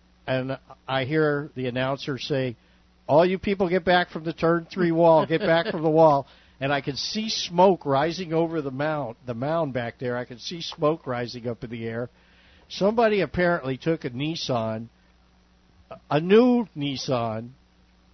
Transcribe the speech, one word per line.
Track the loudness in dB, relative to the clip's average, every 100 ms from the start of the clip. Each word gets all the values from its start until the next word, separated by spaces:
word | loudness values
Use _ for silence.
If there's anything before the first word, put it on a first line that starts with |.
| _ _ -4
and | -4 -4 -8 _ -18 -4
I | -4
hear | 0 2 2 0 -4
the | -6 -6
announcer | -2 -4 -4 -6 -8
say, | -4 -2 -2 -6 _ _ _ _ 4
"All | 4
you | 6 2
people | -2 -2 0
get | 0 2
back | 2 2
from | -6
the | -8
turn | -2 0 0 -2
three | -2 0
wall, | 4 6 6
get | 4 0
back | 2 2 0
from | -2
the | 2
wall." | 6 6 6 -2 -20 _ -6
And | -2
I | -2
can | -4 -8
see | -8 -6 -6
smoke | -6 -4 4 4 4 0
rising | 0 0 -4 -4
over | -2 0 -2
the | -6
mound, | -4 -4 -2 -6 -10
the | -10
mound | -6 -2 -2 -2
back | -4 -6 -6
there. | -6 -6
I | -8
can | -12
see | -12 -10
smoke | -10 -2 0 0 -4
rising | -6 -6 -8 -8
up | -8
in | -10
the | -8 -8
air. | -6 -8 _ _ _ _ _ -16
Somebody | -2 0 2 2 2
apparently | 0 0 0 0 -2 -4
took | -2 -2
a | -4
Nissan, | -6 -6 -6 -4 -2 -2 -6 -10 _ _ _ _ _ _ _ _ _ -20 -18 -2
a | -2
new | 6 6 6 4 0 -6
Nissan, | -6 -4 -2 -2 -2 -4 -10 -18 _ _ _ _ _